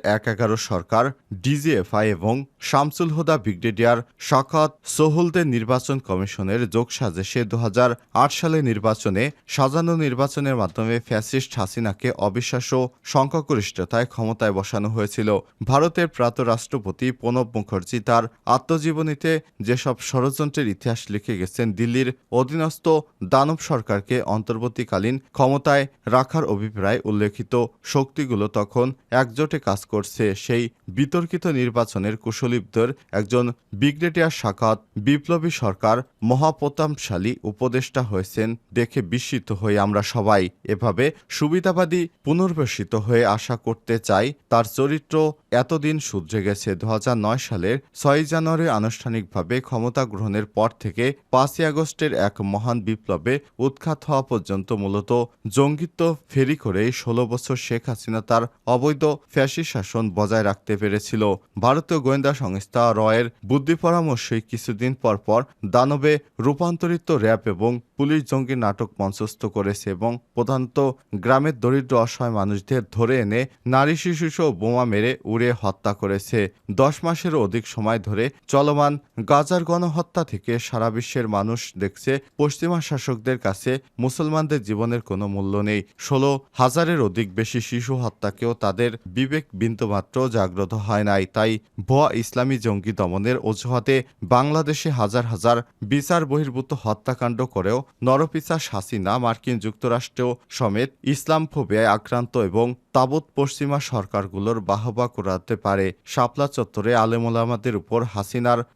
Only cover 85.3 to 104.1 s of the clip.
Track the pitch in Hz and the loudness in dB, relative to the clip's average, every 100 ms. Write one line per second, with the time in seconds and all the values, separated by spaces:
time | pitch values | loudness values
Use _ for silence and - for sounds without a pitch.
85.3 | 98 98 104 104 104 - - - 135 139 | -2 -2 0 0 0 -4 -12 -2 2 2
86.3 | 135 _ - 127 151 170 165 104 92 101 | 0 _ 2 2 4 0 2 0 0 -4
87.3 | 95 110 120 - 120 120 131 120 - 101 | -2 -2 -4 -4 -6 -4 -4 -4 -4 -8
88.3 | - 117 117 101 95 120 113 92 95 135 | -2 -4 0 -2 0 -2 -2 -8 -2 0
89.3 | 151 - 92 113 110 110 101 - 127 131 | -2 -6 -2 -2 0 -2 -2 -2 -2 0
90.3 | 110 95 90 92 110 104 104 104 98 92 | 2 0 -2 -4 -4 -2 0 2 2 0
91.3 | 113 113 107 _ - 95 135 147 113 117 | 0 0 0 _ -10 0 4 4 0 -2
92.3 | 127 131 127 110 101 101 101 90 95 110 | -2 0 0 0 -2 -2 -2 0 0 0
93.3 | 131 107 107 123 123 110 135 - - 90 | 0 -2 -4 -2 -2 2 0 0 -8 2
94.3 | 123 143 156 151 147 160 123 104 120 117 | 4 4 0 0 -2 -2 0 0 0 -2
95.3 | 104 113 120 - - 104 139 135 170 147 | 0 2 2 0 -12 -2 -2 2 0 2
96.3 | 147 139 127 131 135 110 107 - 123 120 | -2 -2 -6 -6 -4 -2 -2 -4 -2 -2
97.3 | 117 127 98 92 123 - - 123 127 160 | -2 -4 -2 0 -2 -4 -2 2 2 2
98.3 | 160 - 160 - 101 - 110 95 123 120 | -4 -4 -4 -4 -6 -4 -4 0 0 0
99.3 | 113 127 117 110 - 123 120 - - 123 | -2 -2 -4 -4 -4 -2 0 -2 -4 -4
100.3 | 120 - - 113 104 135 _ 131 143 - | -4 -10 -4 -2 0 -2 _ -4 -2 0
101.3 | 156 156 147 104 107 110 104 - 120 120 | 0 0 -4 0 2 4 2 0 -4 -2
102.3 | 127 98 104 120 123 _ 131 131 156 - | 0 0 2 0 -2 _ 2 2 0 -4
103.3 | - 139 - 143 143 - 117 98 | -2 -2 -2 -2 -2 -2 -4 -2